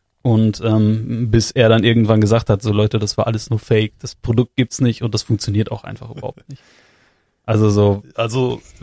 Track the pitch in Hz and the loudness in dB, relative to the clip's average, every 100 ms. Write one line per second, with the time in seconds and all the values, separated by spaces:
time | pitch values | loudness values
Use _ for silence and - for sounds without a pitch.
0 | _ _ 123 110 110 104 113 110 107 110 | _ _ 0 2 2 0 0 2 2 0
1 | 113 117 120 113 110 - 113 113 107 117 | -4 -4 0 2 2 2 4 4 4 2
2 | 107 107 104 117 - 98 110 104 104 110 | 4 4 4 2 2 -2 0 0 0 0
3 | 104 - 107 110 - 110 - 110 107 _ | -4 -4 -2 -4 -4 -6 0 0 -2 _
4 | - - - 117 120 - 123 - 123 113 | -16 -10 -4 0 0 -2 -4 0 -2 -2
5 | 117 107 - 104 - 101 110 110 - 104 | -4 -4 -4 -4 -2 -2 -2 -6 -12 -14
6 | 113 - 110 - - 135 _ _ _ _ | -14 -14 -12 -14 -18 -20 _ _ _ _
7 | _ _ _ _ - 107 107 101 104 101 | _ _ _ _ -4 0 2 4 2 0
8 | 101 - 113 120 127 117 - - | -6 -8 -6 -2 -4 -6 -12 -20